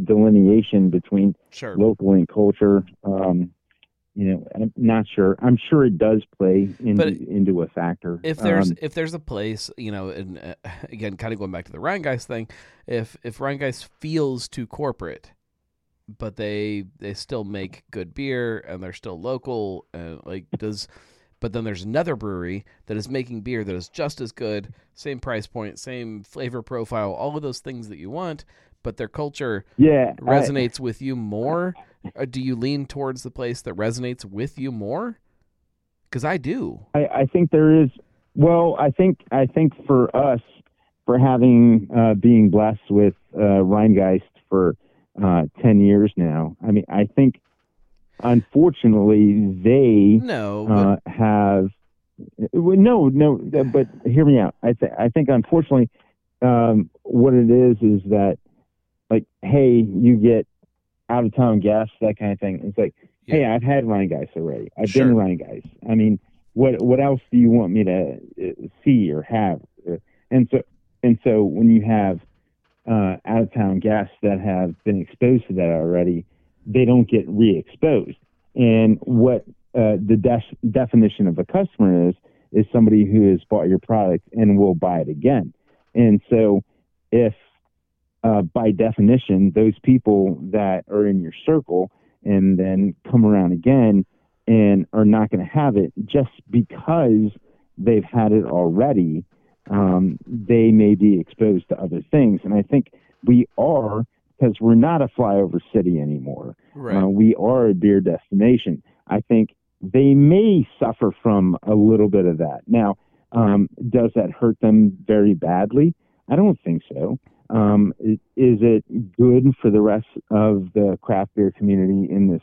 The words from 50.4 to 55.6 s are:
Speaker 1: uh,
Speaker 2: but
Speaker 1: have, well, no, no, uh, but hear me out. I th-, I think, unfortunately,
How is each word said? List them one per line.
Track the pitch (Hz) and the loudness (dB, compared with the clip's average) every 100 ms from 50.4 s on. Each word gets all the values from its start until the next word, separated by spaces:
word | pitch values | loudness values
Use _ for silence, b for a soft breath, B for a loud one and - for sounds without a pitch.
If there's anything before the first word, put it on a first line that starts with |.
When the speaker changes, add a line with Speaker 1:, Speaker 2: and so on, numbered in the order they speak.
| 104 104 107 | -6 -6 -2
Speaker 1:
uh, | 104 98 98 | 0 2 0
Speaker 2:
but | - | -6
Speaker 1:
have, | - 110 104 101 98 98 - _ _ _ _ - - 214 | -4 0 2 2 0 -2 -8 _ _ _ _ -20 -10 -6
well, | 175 170 190 | -2 2 4
no, | 214 240 139 | 4 4 2
no, | 135 151 120 - 147 | 2 2 0 -4 -4
uh, | |
but | 135 - 139 - - | -2 -2 -4 -6 -2
hear | 127 147 | 2 4
me | 131 | 4
out. | 92 - | 0 -2
I | 117 | -4
th-, | 120 104 57 | -2 -4 -2
I | 117 | -2
think, | 160 135 | -2 0
unfortunately, | 127 - 165 | 0 2 -2